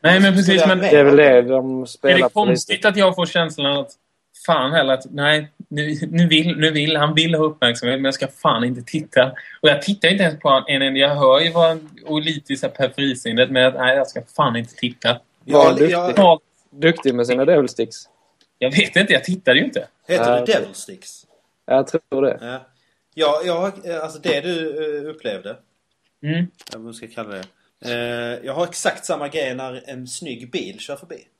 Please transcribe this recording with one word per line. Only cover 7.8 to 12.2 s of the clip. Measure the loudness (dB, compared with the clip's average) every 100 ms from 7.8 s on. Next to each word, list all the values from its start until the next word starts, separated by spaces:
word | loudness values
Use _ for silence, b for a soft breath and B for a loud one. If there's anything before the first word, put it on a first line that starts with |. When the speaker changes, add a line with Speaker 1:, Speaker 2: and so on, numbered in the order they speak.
| -4 -2
Speaker 1:
men |
jag | -4
ska | -4 -8
fan | -4 -2 0
inte | -2 -4
titta. | -8 -8 -2 0 0 -2 B B
Och | 2
jag | 2
tittar | -2 -2 0
inte | 2
ens | 0 0
på | 2 2 2
en | -2
enda, | 0 2
jag | 0 4
hör | 4 4
ju | 4
vad | 2 2
han, | 0 -10 -20 -6
och | -6